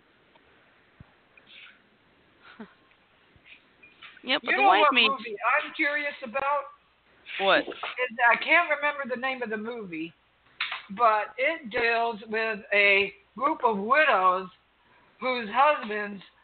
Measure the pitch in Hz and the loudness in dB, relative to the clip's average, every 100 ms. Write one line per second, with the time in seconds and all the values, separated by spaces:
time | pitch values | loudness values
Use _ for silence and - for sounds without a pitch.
0 | _ _ _ _ _ _ _ _ _ - | _ _ _ _ _ _ _ _ _ -20
1 | - _ _ _ _ - - - _ _ | -20 _ _ _ _ -20 -20 -20 _ _
2 | _ _ _ _ - - 208 _ _ _ | _ _ _ _ -20 -20 -20 _ _ _
3 | _ _ _ _ _ - _ _ - _ | _ _ _ _ _ -20 _ _ -20 _
4 | - - - 285 233 359 403 381 302 254 | -20 -14 -4 -4 -2 2 4 6 6 4
5 | 226 269 320 - 220 285 302 - 302 294 | 2 0 -6 -6 -2 -2 -2 -4 -2 -2
6 | 294 285 254 269 269 285 277 - _ _ | -6 -8 -10 -6 -4 -4 -6 -14 _ _
7 | _ _ - - 196 165 - - - - | _ _ -16 -2 2 2 2 -8 -10 -6
8 | 254 233 240 233 233 330 339 294 294 285 | -6 2 2 4 4 2 2 0 -2 -4
9 | 269 240 262 262 233 214 214 240 202 165 | -6 -6 -6 -6 -6 -8 -8 -10 -10 -10
10 | 165 - _ _ _ - - - - 196 | -10 -14 _ _ _ -10 -8 -8 -10 0
11 | 240 214 208 - 269 320 269 240 233 233 | 2 2 -2 -4 -4 -4 -6 -2 0 0
12 | 233 214 226 220 226 208 208 202 202 196 | -2 -4 -6 -4 -4 -6 -2 2 4 4
13 | 196 - _ - 269 320 240 208 208 277 | 2 -4 _ -4 -2 0 0 0 2 4
14 | 302 214 185 185 190 - _ _ _ _ | 4 4 4 2 -2 -16 _ _ _ _
15 | _ _ 254 247 214 226 294 294 240 214 | _ _ -4 -4 -2 2 4 2 -2 -6
16 | 208 202 - _ | -8 -10 -16 _